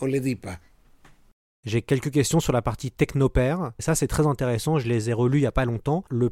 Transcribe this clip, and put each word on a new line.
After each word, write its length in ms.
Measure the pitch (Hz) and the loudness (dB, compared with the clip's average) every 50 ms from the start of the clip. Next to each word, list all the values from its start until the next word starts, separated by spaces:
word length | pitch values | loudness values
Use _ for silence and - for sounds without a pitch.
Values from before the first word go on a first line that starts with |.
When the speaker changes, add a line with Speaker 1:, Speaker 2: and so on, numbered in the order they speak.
Speaker 1:
on 60 | 135 | -4
le 140 | 135 131 139 | -2 -2 0
dit 160 | 127 135 123 | 0 -2 -4
pas. 220 | - - 95 90 - - - _ _ _ _ _ - - - - _ _ _ _ _ _ _ _ _ - | -4 -6 -12 -12 -12 -14 -20 _ _ _ _ _ -20 -20 -20 -20 _ _ _ _ _ _ _ _ _ -8
Speaker 2:
J'ai 180 | 107 104 117 - | -2 -2 -2 0
quelques 280 | - 143 127 - 151 | 0 0 0 0 0
questions 300 | 131 147 131 - - 156 | 0 0 2 2 2 2
sur 120 | - - 127 | 2 2 2
la 100 | 120 - | 0 0
partie 280 | 123 110 - - 127 | -2 -4 -4 -6 -6
technopère. 800 | - - 151 - - 139 135 127 - 131 123 131 156 185 170 123 - - | -2 -2 -2 0 2 2 2 2 2 2 2 2 0 -2 -4 -8 -8 -6
Ça, 160 | - - 165 | -2 -2 0
c'est 120 | - 147 | 0 0
très 200 | - - - 151 | 0 2 2 2
intéressant. 520 | 151 135 - 139 123 120 110 - 156 160 151 | 2 2 0 0 -2 -2 -2 0 0 0 0
Je 100 | 117 117 | 0 0
les 220 | 120 113 104 120 | 0 0 0 0
ai 20 | 117 | 0
relues 260 | 110 123 123 139 147 | 2 2 2 2 2
il 40 | 139 | 2
y 40 | |
a 60 | 113 - | 2 2
pas 120 | 135 131 | 2 0
longtemps. 400 | 120 117 107 - 143 151 180 196 - | 0 -2 -4 -2 -2 -2 -4 -4 -4
Le 200 | 135 117 123 117 | -2 0 0 0